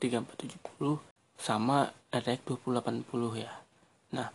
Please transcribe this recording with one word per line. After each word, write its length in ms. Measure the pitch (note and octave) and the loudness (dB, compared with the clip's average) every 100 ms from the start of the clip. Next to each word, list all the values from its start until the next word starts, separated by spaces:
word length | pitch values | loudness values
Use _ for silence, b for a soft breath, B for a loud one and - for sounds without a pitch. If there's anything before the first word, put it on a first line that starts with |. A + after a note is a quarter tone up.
tiga 160 | B2+ A#2+ | 0 0
empat 160 | - - | -2 -8
tujuh 160 | - - | -12 -10
puluh 400 | - - C#3+ D3+ - _ _ - | -12 -2 0 0 -2 _ _ -8
sama 560 | - G#2+ A#2 C#3 C3+ - _ | 0 2 4 4 4 0 _
R 120 | B2 B2 | -2 0
T 20 | |
X 60 | B2 | -2
dua 160 | - B2+ | -2 -4
puluh 240 | - B2 | 0 0
delapan 140 | A#2+ A#2 A#2+ | 2 -2 -2
puluh 260 | B2 A#2 A2 | -2 0 -2
ya. 160 | A2 - - _ _ _ _ C3+ | -8 -12 -18 _ _ _ _ -4
Nah, 100 | A#2 | -4